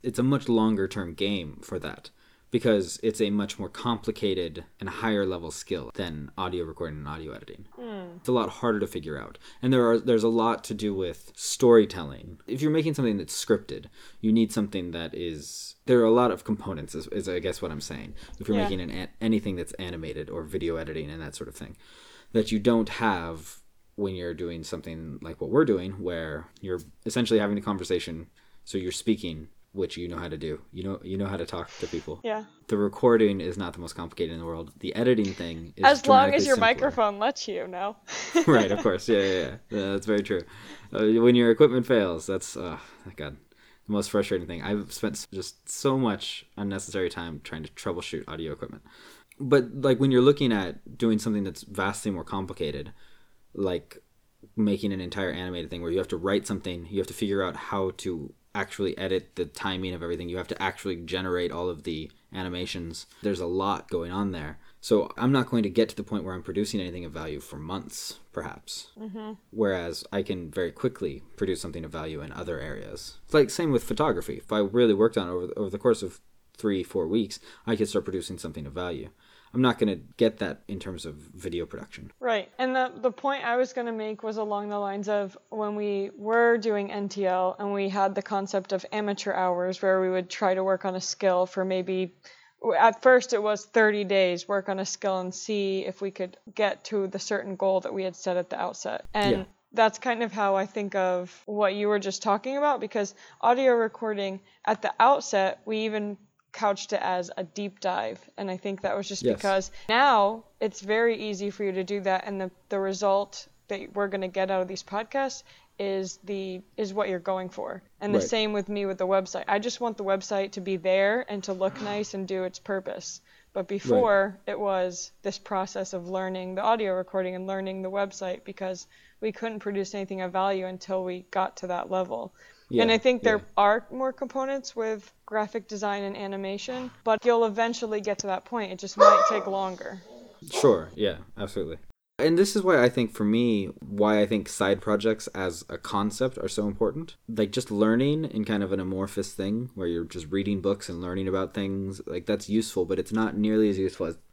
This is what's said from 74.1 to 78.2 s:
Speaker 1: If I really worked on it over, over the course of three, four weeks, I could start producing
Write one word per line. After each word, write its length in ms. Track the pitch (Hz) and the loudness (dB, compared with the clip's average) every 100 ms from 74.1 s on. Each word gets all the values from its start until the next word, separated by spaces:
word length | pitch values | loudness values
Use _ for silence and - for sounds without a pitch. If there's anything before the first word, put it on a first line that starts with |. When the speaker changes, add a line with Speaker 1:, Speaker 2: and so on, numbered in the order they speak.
| 107 - - | 0 -4 -10
Speaker 1:
If 140 | - | -2
I 80 | 107 | 2
really 340 | 98 117 120 | 4 6 6
worked 240 | 101 113 110 | 8 6 4
on 100 | 87 | -2
it 40 | |
over, 160 | 90 90 - | -4 -4 -4
over 120 | 98 | -4
the 100 | 101 | 2
course 180 | 123 113 | 2 2
of 160 | 95 - _ _ _ - | -2 -10 _ _ _ -4
three, 260 | 107 95 | 0 0
four 240 | 87 95 80 | 0 -2 2
weeks, 320 | 110 98 - - - | 0 0 -6 -16 -12
I 100 | - | -2
could 140 | 107 104 | 0 2
start 160 | 98 | 0
producing 320 | 92 92 | -2 -6